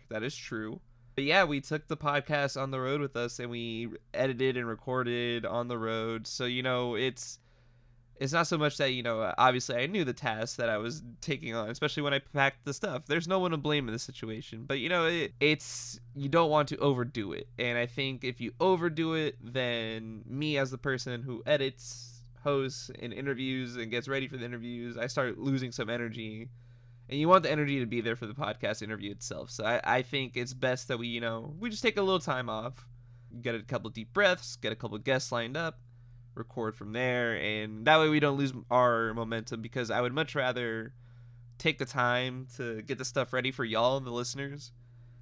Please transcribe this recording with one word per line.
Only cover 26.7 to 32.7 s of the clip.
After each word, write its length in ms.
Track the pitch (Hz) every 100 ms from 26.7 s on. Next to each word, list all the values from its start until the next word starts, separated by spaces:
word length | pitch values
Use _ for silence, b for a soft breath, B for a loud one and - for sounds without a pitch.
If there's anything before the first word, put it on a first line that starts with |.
| B B B B
And 100 | 143
you 100 | 160
want 140 | 185
the 80 | 156
energy 300 | 151 143 139
to 60 | 120
be 160 | 120
there 140 | 113 117
for 100 | 110
the 80 |
podcast 480 | 107 107 107 107 107
interview 280 | 107 107 101
itself. 400 | 101 - - -
So 140 | -
I, 160 | 110 120
I 200 | - 127
think 340 | 123 139 131 123
it's 180 | 123
best 340 | 127 135 127 -
that 100 | 123
we, 100 | 120
you 120 | 117
know, 360 | 117 113 117 156
we 120 | 233
just 120 | 214
take 140 | 240 208
a 60 |
little 180 | 190 185
time 280 | 170 131 120
off, 380 | 110 120